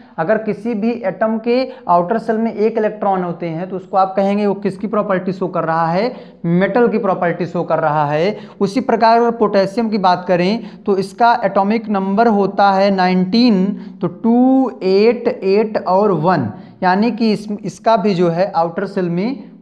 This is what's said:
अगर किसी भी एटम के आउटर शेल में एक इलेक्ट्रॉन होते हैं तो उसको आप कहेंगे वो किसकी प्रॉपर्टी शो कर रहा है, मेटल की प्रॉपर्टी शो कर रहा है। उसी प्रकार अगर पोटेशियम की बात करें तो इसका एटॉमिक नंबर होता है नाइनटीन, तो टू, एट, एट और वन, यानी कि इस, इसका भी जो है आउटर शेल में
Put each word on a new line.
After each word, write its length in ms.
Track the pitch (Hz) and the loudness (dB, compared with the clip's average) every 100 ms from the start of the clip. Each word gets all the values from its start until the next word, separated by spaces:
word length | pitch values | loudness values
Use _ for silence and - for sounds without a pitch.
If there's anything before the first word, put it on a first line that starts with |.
| - - | -14 -6
अगर 200 | 165 214 | -2 -2
किसी 360 | 214 190 233 | -2 -6 -6
भी 180 | 214 226 | -2 -2
एटम 460 | 233 190 185 220 220 | -2 -6 -2 -2 -2
के 340 | 240 247 254 - - | 0 0 -2 -6 0
आउटर 320 | 175 175 226 | 0 2 -2
शेल 180 | - 220 | -2 -2
में 160 | 226 | -2
एक 240 | - 220 226 | -2 -2 0
इलेक्ट्रॉन 460 | 214 214 202 190 | -2 -2 -2 -2
होते 220 | 180 170 170 | -4 -6 -8
हैं 240 | 160 185 | -8 -8
तो 60 | 185 | -10
उसको 220 | - 196 | -4 0
आप 160 | 190 202 | 0 0
कहेंगे 300 | 196 202 208 | 0 0 0
वो 80 | |
किसकी 340 | 196 202 190 208 | -2 -4 -6 -4
प्रॉपर्टी 460 | 208 202 185 185 | -2 -2 -2 -2
शो 140 | 185 185 | -4 -4
कर 160 | 175 | -4
रहा 240 | 160 165 165 | -2 0 0
है, 280 | 180 247 - - - 170 | 0 -2 -6 -16 -8 -2
मेटल 420 | 175 196 247 233 | 0 2 2 2
की 100 | 202 | 2
प्रॉपर्टी 480 | 196 180 175 170 170 | -2 0 -2 -2 -4
शो 180 | 175 | -4
कर 160 | 170 160 | -2 0
रहा 260 | 156 151 147 | 0 0 0
है। 320 | 151 185 208 - - | 0 -2 -4 -12 -4
उसी 220 | 196 254 | -2 0
प्रकार 360 | - 226 226 233 | 0 2 4 4
अगर 140 | 233 | 2
पोटेशियम 580 | 233 208 202 190 240 226 | 2 2 2 0 -2 -2
की 80 | 208 | 0
बात 280 | 185 180 180 | 2 0 0
करें 560 | 175 180 226 - - | 0 2 -2 -6 -8
तो 140 | - 190 | -2 -2
इसका 440 | 196 - 233 226 | -2 0 2 2
एटॉमिक 460 | 196 196 196 226 214 | 0 0 0 -2 -2
नंबर 380 | 196 190 202 226 | -2 0 2 2
होता 440 | 202 190 196 202 | 4 0 2 2
है 200 | 190 202 | 4 2
नाइनटीन, 760 | 190 180 185 185 226 247 190 196 - - - | 2 2 2 2 2 4 4 0 -4 -12 -6
तो 60 | 175 | -6
टू, 600 | - 226 240 254 262 247 - | -2 2 4 4 4 0 -2
एट, 440 | 185 196 220 240 - | 0 4 4 2 -2
एट 500 | 170 190 202 220 208 | -2 2 2 2 -2
और 340 | 175 185 208 | 0 2 2
वन, 380 | 165 165 165 113 - - - | 2 2 0 -2 -8 -18 -4
यानी 280 | 180 190 233 | 0 2 0
कि 220 | 233 226 | 0 0
इस, 140 | 196 214 208 | 0 -4 -8
इसका 340 | 175 - 226 220 | -10 -4 0 2
भी 160 | 208 175 | 2 2
जो 140 | 175 | 0
है 220 | 165 185 | 0 -2
आउटर 360 | 165 170 180 196 | 0 -2 -4 -6
शेल 220 | 196 175 | -4 -4
में 460 | 170 226 277 - - | -2 -4 -6 -14 -14